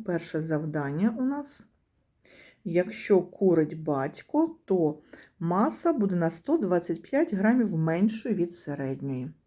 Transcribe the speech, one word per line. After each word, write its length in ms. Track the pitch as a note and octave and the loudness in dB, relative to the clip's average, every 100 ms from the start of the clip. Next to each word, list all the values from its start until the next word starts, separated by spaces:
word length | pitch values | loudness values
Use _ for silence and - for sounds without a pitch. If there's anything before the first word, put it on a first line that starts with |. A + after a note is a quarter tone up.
| - | -2
перше 340 | E3+ - D#3+ | -4 -2 -4
завдання 720 | D#3+ D3+ D#3 D3+ C#3 D3 G#3+ A3+ | -2 -2 -2 -4 -2 0 0 0
у 40 | |
нас: 400 | B3+ C#4+ C#4+ - - _ _ _ _ _ _ - - _ | -2 -2 -8 -14 -20 _ _ _ _ _ _ -20 -20 _
якщо 580 | F#3+ E3 F3+ - - F#3+ | -2 0 0 -2 4 4
курить 600 | F3 - F#3+ E3 D#3 E3 | 2 2 4 4 2 -2
батько, 760 | D#3 C#3 C#3 - - D4 D#4+ - | -2 -2 -2 -6 -4 0 0 -2
то 380 | - F#3 D#3 D3+ - - - - | -2 2 2 -2 -14 -20 -20 -6
маса 540 | E3+ F3+ C4+ D#4+ E4+ | -2 2 0 0 0
буде 240 | D4 G3 F3 | 2 0 2
на 140 | E3 | -2
сто 280 | E3 - D#4+ | -2 -2 0
двадцять 440 | F#3+ F3 F3 E3 | 2 0 0 -8
п'ять 320 | - C#4 E4 | -2 0 0
грамів 420 | F#3+ G#3 B3+ G#3+ E3 | 2 2 4 2 0
меншою 580 | D#3+ E3+ G#3+ - B3+ | 0 2 2 0 -4
від 200 | F#3+ E3+ | -2 -2
середньої. 760 | - - C#3 C3+ C3+ C#3 C3 C3 D#3 | -4 -8 -6 -6 -6 -6 -6 -8 -14